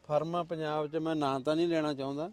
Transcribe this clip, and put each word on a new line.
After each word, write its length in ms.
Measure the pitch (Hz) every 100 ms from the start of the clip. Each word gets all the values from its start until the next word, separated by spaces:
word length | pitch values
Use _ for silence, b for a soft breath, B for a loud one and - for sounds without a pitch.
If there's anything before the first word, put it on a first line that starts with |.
| -
ਫਰਮਾਂ 360 | 151 160 175
ਪੰਜਾਬ 420 | 165 160 156 151 151
'ਚ, 100 | 160
ਮੈਂ 180 | 160
ਨਾਂ 260 | 156 139 135
ਤਾਂ 160 | 135 156
ਨਹੀਂ 120 | 175
ਲੈਣਾ 260 | 160 151
ਚਾਹੁੰਦਾ, 360 | 135 135 143 175